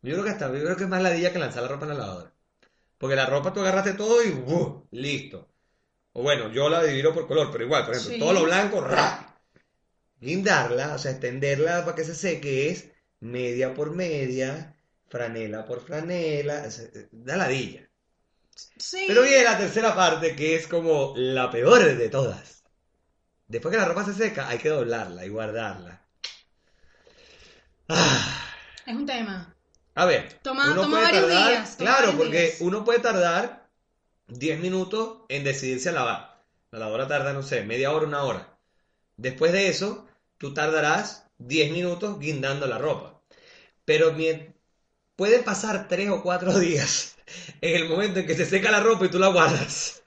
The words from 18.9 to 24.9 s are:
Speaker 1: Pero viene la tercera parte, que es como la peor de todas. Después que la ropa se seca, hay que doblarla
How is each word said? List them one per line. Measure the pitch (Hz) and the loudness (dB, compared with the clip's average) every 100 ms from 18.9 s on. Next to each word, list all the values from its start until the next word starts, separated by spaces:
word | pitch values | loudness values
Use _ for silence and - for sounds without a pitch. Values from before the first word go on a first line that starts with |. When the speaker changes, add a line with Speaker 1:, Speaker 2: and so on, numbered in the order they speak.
| 359 381 | -4 4
Speaker 1:
Pero | 214 | 6
viene | 262 269 | 8 8
la | 240 196 | 6 4
tercera | 190 220 226 | 0 2 2
parte, | 180 180 156 160 | 4 4 4 0
que | 139 156 160 | 0 0 0
es | 160 | 0
como | 170 165 151 135 131 | -2 2 2 2 0
la | 127 131 123 | 0 0 0
peor | 117 131 240 175 123 | 2 6 8 6 2
de | 113 | -2
todas. | 135 123 92 - - _ _ _ _ _ _ _ _ _ | 0 -2 -4 -16 -20 _ _ _ _ _ _ _ _ _
Después | 113 - | -6 -2
que | 220 | 0
la | 185 | 0
ropa | - | 0
se | 202 | -2
seca, | 196 220 175 135 | -2 -2 -2 -4
hay | 120 | -2
que | 156 | 0
doblarla | 151 117 | 0 0